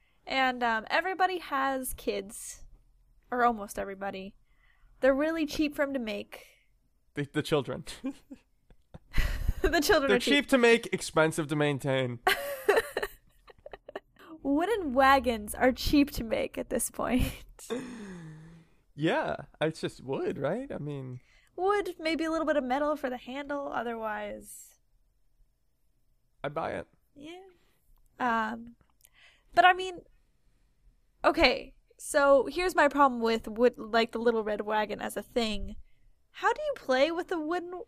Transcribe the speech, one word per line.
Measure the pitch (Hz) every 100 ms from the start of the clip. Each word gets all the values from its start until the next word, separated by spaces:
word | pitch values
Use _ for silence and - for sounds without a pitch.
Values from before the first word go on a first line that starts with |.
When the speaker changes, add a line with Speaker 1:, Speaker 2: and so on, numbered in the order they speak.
| _ _ -
Speaker 1:
And, | 262 262 247
um, | 240 220 214
everybody | 311 359 370 370 359
has | - 269 269 262 254
kids, | - - 202 196 - - - - - _ _ _ _ -
or | 247
almost | 240 220 202 -
everybody. | 196 196 196 190 190 - _ _ _ _ - -
They're | 262
really | 269 311 330
cheap | 294 - 294 294
for |
'em | 277
to | 269
make. | 220 208 214 - - _ _ _ _ _ _
Speaker 2:
The, | - 143
the | 151
children. | - 151 131 143 -
<laughs> | -
Speaker 1:
<laughs> | 269 - - 269 _ _ _ - _ - _ - - - - -
The | 349 330
children | 294 311 269
Speaker 2:
They're | 247
Speaker 1:
are |
cheap. | - 285
Speaker 2:
cheap | -
to | 262
make, | 233 233 -
expensive | 185 - 165 160 165 143
to | 151
maintain. | 147 135 139 131 123 120 -
Speaker 1:
<laughs> | - 571 539 - 440 - - - - _ _ - - - - - - _ _ - 320 277
Wooden | 285 359 440 311
wagons | 247 269 277 247 226 208
are | - 262
cheap | 240 - 294 285
to | -
make | 226 - - -
at | -
this | 226 -
point. | - - 247 - - - - -
<laughs> | 240 254 240 202 175 160 156 160 165 _ _ _ -
Speaker 2:
Yeah, | 156 285 170 - - -
it's | 156 -
just | 170 -
wood, | 120 139 359 -
right? | 139 220 277
I | -
mean | 147 143 131 127 _ _ _ -
Speaker 1:
Wood, | 381 415 359 339
maybe | 320 320
a | 320
little | 320 302
bit | 294
of |
metal | 254 269 294
for | 294 254
the | 247
handle, | - 269 285 285 277
otherwise | - 233 226 220 208 208 214 208 - - _ _ _ _ _ _ _ _ _ _ _ _ _ _ _ _ -
Speaker 2:
I | 143
buy | 151 180
it. | 92 - _ _ 285
Speaker 1:
Yeah. | 302 359 381 349 _ _ _ - _ -
Um, | 247 226 220 233 233 233 _ _ _ _ - _ _
but | -
I | 359
mean, | 359 370 359 - _ _ _ _ _ _ _ _ _ _ _
okay, | 302 294 254 - - _ _ -
so | - 294 277 277 254
here's | 311 359 339
my | 294
problem | 285 269 240
with | 226 226 233
wood, | 214 240 -
like, | 220 226 226
the | 226
Little | 233 226
Red | 214 208
Wagon | 208 214 214 196
as | 208 214
a |
thing. | - 240 220 202 196 220 - _ _ _ _
How | - 403
do | 571
you | 605 508
play | - 254 302
with | 339 339
a | 339
wooden | 302 349 349 359